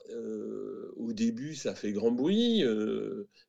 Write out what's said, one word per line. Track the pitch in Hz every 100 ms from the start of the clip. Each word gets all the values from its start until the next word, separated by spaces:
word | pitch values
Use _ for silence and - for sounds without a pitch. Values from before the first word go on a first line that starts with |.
| -
euh, | 117 113 110 107 107 104 101 - -
au | -
début, | 107 113 113 147
ça | 156 117
fait | 98 107
grand | 101 113
bruit, | 120 147 202 240 226
euh, | 135 107 107 110 107 107 101 _